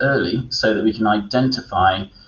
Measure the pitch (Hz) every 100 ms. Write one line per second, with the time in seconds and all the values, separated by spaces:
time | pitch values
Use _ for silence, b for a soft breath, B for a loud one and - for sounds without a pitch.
0 | 139 135 87 127 127 - 113 104 110 107
1 | 104 107 101 127 131 120 - 95 95 95
2 | 98 b